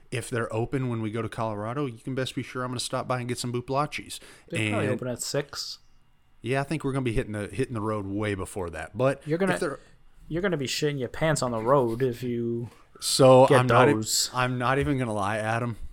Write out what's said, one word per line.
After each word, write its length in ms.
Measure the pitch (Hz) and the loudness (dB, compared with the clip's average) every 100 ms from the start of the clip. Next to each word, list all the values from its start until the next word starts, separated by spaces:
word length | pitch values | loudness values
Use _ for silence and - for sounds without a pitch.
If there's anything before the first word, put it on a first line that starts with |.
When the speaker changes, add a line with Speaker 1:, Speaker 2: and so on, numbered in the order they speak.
| - | -8
Speaker 1:
if 180 | 120 - | -8 -4
they're 240 | 117 117 | -4 -2
open 340 | 113 120 139 127 | -2 -2 -2 -2
when 140 | 117 | -2
we 80 | 110 | -4
go 100 | 113 | -4
to 40 | 110 | -6
Colorado, 600 | - 113 104 107 135 139 | -4 -4 -4 -6 -4 -6
you 100 | 113 | -6
can 160 | - 131 | -6 -4
best 200 | 127 - | -4 -6
be 80 | |
sure 200 | 117 127 | -8 -6
I'm 60 | 127 | -6
gonna 100 | 120 | -6
stop 260 | - 131 - | -4 -4 -2
by 140 | 127 | -4
and 80 | 123 | -4
get 100 | 117 | -6
some 120 | 123 | -4
buplachis. 680 | 123 123 135 147 - - - - - - | -4 -2 -2 -2 -6 -12 -16 -16 -20 -8
Speaker 2:
They 200 | 139 107 | -2 0
probably 160 | 104 - | 0 0
Speaker 1:
And 80 | 120 | -2
Speaker 2:
open 120 | 123 | -4
at 120 | 117 | -6
six. 580 | - 143 147 - - - - - _ _ _ - | -4 -4 -4 -10 -10 -12 -20 -20 _ _ _ -12
Speaker 1:
Yeah, 200 | 113 135 | -4 -2
I 20 | |
think 220 | 139 160 139 | -2 -4 -2
we're 80 | |
gonna 100 | 135 | -2
be 80 | 123 | 0
hitting 220 | 110 117 | -2 -2
the, 140 | 104 101 | -6 -6
hitting 260 | 101 135 | -4 -4
the 80 | 113 | -2
road 240 | 110 107 98 | -2 -4 -4
way 280 | 101 107 95 | -2 -2 -2
before 340 | 87 104 87 | -4 -6 -6
that. 260 | 78 82 104 | -8 -10 -2
But 300 | 131 135 147 | 0 -2 -4
Speaker 2:
You're 120 | 165 | 0
gonna, 160 | 190 175 | 0 0
Speaker 1:
if 40 | |
they're 200 | 170 - - - - - - | -2 -6 -16 -20 -20 -20 -6
Speaker 2:
you're 120 | 160 | -2
gonna 120 | 196 156 | 0 -2
be 100 | 127 | -2
shitting 320 | - 151 143 | -2 -2 -2
your 100 | 117 | -4
pants 320 | - 160 143 | -2 0 2
on 100 | 127 | 0
the 80 | 117 | 0
road 420 | 113 143 120 113 | 4 4 4 2
if 220 | 131 117 | -2 -2
you 460 | 123 117 117 117 117 - - - | -4 -2 -2 -4 -6 -14 -20 -6
Speaker 1:
So 460 | - - 131 127 135 | 0 8 10 10 10
Speaker 2:
get 120 | 135 | 8
Speaker 1:
I'm 80 | 127 | 6
not 220 | 120 135 | 6 6
e-, 40 | |
Speaker 2:
those. 360 | 110 107 - - | 4 0 -2 -2
Speaker 1:
I'm 240 | 127 127 123 | 0 0 0
not 180 | 123 139 | 2 2
even 180 | 143 131 | 2 0
gonna 140 | 120 | 0
lie, 260 | 104 98 110 | -2 -2 -2
Adam. 360 | 110 117 120 107 - | 0 0 -2 -6 -8